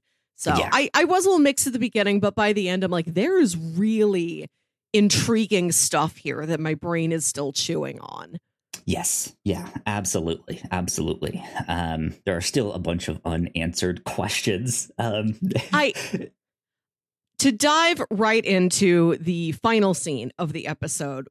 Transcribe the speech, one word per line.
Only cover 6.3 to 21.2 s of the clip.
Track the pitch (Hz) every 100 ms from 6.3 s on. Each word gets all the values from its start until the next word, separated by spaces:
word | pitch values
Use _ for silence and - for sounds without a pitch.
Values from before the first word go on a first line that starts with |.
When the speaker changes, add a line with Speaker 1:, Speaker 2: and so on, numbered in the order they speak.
| 123 156
Speaker 1:
that | 160
my | 160
brain | 151 175 170 160
is | 165 156
still | - 143
chewing | - - 165 135 -
on. | - - 82 165 - _ _ - -
Speaker 2:
Yes. | - - - - -
Yeah, | 104 90 - - -
absolutely. | 104 95 98 82 82 - 87 -
Absolutely. | 92 90 - 80 - 78 - - - -
Um, | 85 85 80 80 - -
there | 87
are |
still | - 147 104
a | 90
bunch | 87 85 -
of | 78 87
unanswered | 85 85 82 85 85 90 85 -
questions. | - 92 - - 92 123 - - -
Um, | 117 107 107 107 190 113
<laughs> | -
Speaker 1:
I, | 294 285 - - 165 - - _ _ _ _ _ _ _ _ _ -
to | 269
dive | 214 294 311 330 330 -
right | 202 220 226 -
into | 190 180 - 196 175 165 -
the | 165 170 165
final | - 226 226 196
scene | 180 175 131 123 -
of | 165
the | - -
episode | 151 160 - 143 135